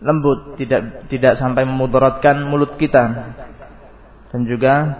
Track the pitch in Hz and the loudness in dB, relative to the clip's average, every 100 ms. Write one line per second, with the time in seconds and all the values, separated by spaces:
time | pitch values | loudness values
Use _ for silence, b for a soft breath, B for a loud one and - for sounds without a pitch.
0 | 127 156 143 131 143 139 123 127 - - | -2 2 2 0 -4 -10 -2 -2 -2 -10
1 | - 131 131 120 131 127 131 131 131 127 | -8 0 2 2 0 0 0 -2 0 2
2 | 131 131 147 143 143 143 143 - 156 135 | 2 2 2 2 0 0 -2 -2 2 4
3 | 117 117 120 123 - - - - - - | 2 -2 -10 -14 -18 -20 -20 -20 -20 -20
4 | - - - 120 117 120 131 143 151 143 | -20 -20 -10 -6 -4 0 2 2 0 -4